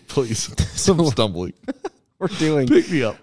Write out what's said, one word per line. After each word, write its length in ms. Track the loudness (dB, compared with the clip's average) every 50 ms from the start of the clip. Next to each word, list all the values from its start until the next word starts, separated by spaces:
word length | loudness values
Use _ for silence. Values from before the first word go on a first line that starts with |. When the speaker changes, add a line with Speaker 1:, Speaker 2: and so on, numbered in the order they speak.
| _ -6
Speaker 1:
please. 420 | -2 -2 -2 -2 -2 -4 -6 -8
Speaker 2:
<laughs> 60 | -2 -2 -2 -2 -2 -2
So 140 | 2 2 4
Speaker 1:
I'm 120 | 4 2 0
stumbling. 460 | 2 0 0 0 0 -4 -6 -8 -8 _ _ -12 -12 -10 -10 -14
Speaker 2:
<laughs> 320 | _ _ _ _ _ _
we're 80 | -6 -6
doing 400 | -2 -2 0 0 2 0 2 4
Speaker 1:
Pick 220 | 4 4 4 4
me 140 | 0 0 0
up. 140 | -2 -4 -6